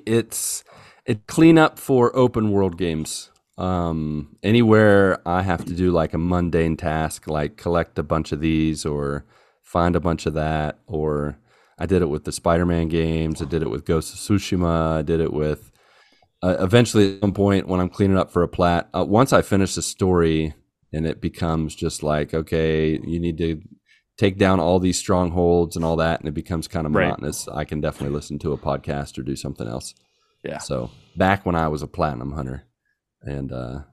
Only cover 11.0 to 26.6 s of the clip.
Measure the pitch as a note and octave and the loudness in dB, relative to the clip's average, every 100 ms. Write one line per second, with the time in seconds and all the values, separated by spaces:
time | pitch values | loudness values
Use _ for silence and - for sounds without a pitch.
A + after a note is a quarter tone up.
11 | D2+ D2 D2 D2 _ _ _ - E2+ F#2 | -2 -2 -4 -8 _ _ _ -8 0 2
12 | E2 D2 - - F2 E2+ F2 E2+ E2 E2 | 2 -2 -6 -2 2 2 2 0 0 0
13 | D#2+ D#2+ D#2+ D#2 D2+ D#2+ C2+ B1+ - D#2+ | 0 -2 -2 -4 -4 -4 -4 -4 -2 -2
14 | - - - G2+ - F#2 F2 E2 D#2+ D#2+ | -4 -8 -2 -2 0 -2 0 0 0 -2
15 | D2+ E2 D#2+ D2 D2+ D2+ - _ _ _ | 0 0 0 -2 -4 -4 -10 _ _ _
16 | _ _ _ _ F2+ - F#2 A#2+ A#2 A2 | _ _ _ _ -2 0 4 4 4 4
17 | G2 G2 G2+ G2 G2+ G2 - F2+ F2+ - | 2 2 -2 2 2 2 0 0 0 0
18 | G2 F#2+ - F2 E2 - F2 E2+ - F2 | 2 2 0 0 0 2 2 2 -2 -4
19 | E2+ G#2 C3+ A#2 - G2+ F#2+ - - - | 2 2 4 2 2 0 0 -2 -6 -2
20 | F#2+ F2+ E2 D#2+ D#2 - _ _ _ D#2 | 2 4 4 2 -2 -6 _ _ _ -4
21 | D#2+ - E2+ - E2 D#2+ D#2 - E2 - | -4 -4 -6 -4 -2 -2 -4 -4 -6 -4
22 | D2+ D2+ D2 D#2+ D#2 E2 D#2+ D#2 D#2 D#2 | -2 -2 -2 -4 -2 -2 0 0 0 -2
23 | - E2+ E2+ D#2+ E2 D#2+ - - _ _ | -4 -4 -4 -2 -4 -4 -10 -20 _ _
24 | _ - G#2+ F#2+ G2 F#2+ D#2+ F#2 F#2 F2 | _ -2 0 4 4 4 4 4 2 0
25 | - F2+ F2+ F2 F2 F2 E2 F2 E2 E2 | 0 0 0 2 4 4 2 -2 0 0
26 | E2 E2 D2+ D2+ - E2+ | 0 -2 -6 -8 -6 -6